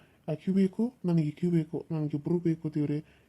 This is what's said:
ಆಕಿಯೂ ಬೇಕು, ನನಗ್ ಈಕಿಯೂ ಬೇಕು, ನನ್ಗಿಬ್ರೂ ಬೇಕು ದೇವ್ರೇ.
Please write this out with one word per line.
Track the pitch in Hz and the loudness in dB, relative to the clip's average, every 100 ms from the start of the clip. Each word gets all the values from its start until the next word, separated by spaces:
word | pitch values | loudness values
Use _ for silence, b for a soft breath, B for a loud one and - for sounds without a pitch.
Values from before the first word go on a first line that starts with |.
| _ _ - | _ _ -8
ಆಕಿಯೂ | 151 - | -6 0
ಬೇಕು, | 190 190 202 233 - | 2 2 2 -4 -4
ನನಗ್ | 180 170 | 0 2
ಈಕಿಯೂ | 147 151 175 | 2 0 0
ಬೇಕು, | 170 156 147 - | 2 0 -6 -6
ನನ್ಗಿಬ್ರೂ | 160 147 151 165 175 | -4 -2 -4 -2 0
ಬೇಕು | 170 160 160 | 0 -2 -2
ದೇವ್ರೇ. | 156 147 147 - _ | -2 -2 -2 -8 _